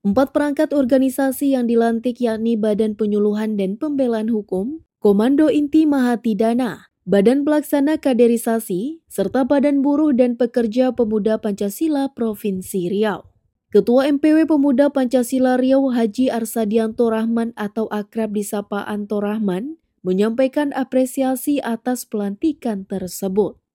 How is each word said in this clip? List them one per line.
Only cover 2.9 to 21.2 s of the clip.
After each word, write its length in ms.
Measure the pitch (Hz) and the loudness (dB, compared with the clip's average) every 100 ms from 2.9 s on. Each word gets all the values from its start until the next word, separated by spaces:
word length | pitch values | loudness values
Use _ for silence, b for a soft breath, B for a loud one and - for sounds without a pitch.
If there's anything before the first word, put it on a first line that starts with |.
| 208 | -2
Penyuluhan 560 | 214 208 208 208 220 | -2 0 0 0 -4
dan 240 | 208 190 214 | -2 -4 -4
Pembelaan 540 | 311 285 254 226 220 | -4 -2 0 -2 -2
Hukum, 500 | 220 202 185 220 320 _ _ | -4 -4 -6 -4 -8 _ _
Komando 480 | 208 202 233 285 311 | 2 4 4 4 4
Inti 400 | 294 285 311 311 | 2 2 2 4
Mahatidana, 1040 | 277 247 240 233 196 226 240 240 156 - _ - | 2 0 0 -2 0 0 2 -2 -6 -16 _ 0
Badan 400 | 202 196 269 285 | 4 4 4 2
Pelaksana 560 | 302 294 285 277 311 | 0 2 0 2 0
Kaderisasi, 1040 | 285 233 240 233 233 226 - 180 254 330 _ | 0 4 4 4 -2 -4 -2 -6 -6 -10 _
serta 400 | - 190 254 262 | -4 -2 -2 0
Badan 380 | 285 294 285 | 2 2 2
Buruh 260 | 277 294 311 247 | 2 2 2 2
dan 180 | 247 | 2
Pekerja 560 | 233 240 247 233 240 254 | 2 0 0 0 0 0
Pemuda 480 | 240 226 214 202 220 | 0 -2 0 0 -2
Pancasila 720 | 220 196 202 - 320 285 269 - | -4 -4 -6 -4 -2 -2 -4 -4
Provinsi 720 | 226 214 214 190 180 196 175 | -6 -4 -6 -6 -6 -6 -2
Riau. 400 | 196 214 180 - _ _ _ _ | -2 -2 -2 -12 _ _ _ _
Ketua 400 | 208 196 247 269 | 2 4 4 4
M 80 | 285 | 2
P 160 | 311 | 4
W 140 | 311 311 | 4 4
Pemuda 420 | 311 285 254 285 | 2 2 4 2
Pancasila 640 | 277 254 254 240 262 254 | 2 0 0 0 0 2
Riau, 380 | 254 262 269 269 | 2 2 2 2
Haji 420 | 240 226 202 254 | 0 -2 0 -2
Arsadianto 800 | 233 226 233 214 226 226 220 233 | -2 -6 -4 0 0 -2 0 0
Rahman 400 | 220 226 226 233 | 0 -2 -2 -4
atau 320 | - 208 226 220 | -6 -8 -6 -6
akrab 400 | 208 208 226 220 | -6 -8 -6 -4
disapa 480 | 208 202 208 208 202 - | -4 -4 -8 -6 -8 -6
Anto 340 | 208 208 208 | -8 -4 -4
Rahman, 560 | 202 220 202 180 269 320 _ _ | -4 -2 -2 -4 -6 -12 _ _
menyampaikan 720 | 180 185 214 233 262 294 294 269 | -4 0 0 0 -2 0 -4 -4
apresiasi 800 | 254 254 262 - | -2 -2 -2 -2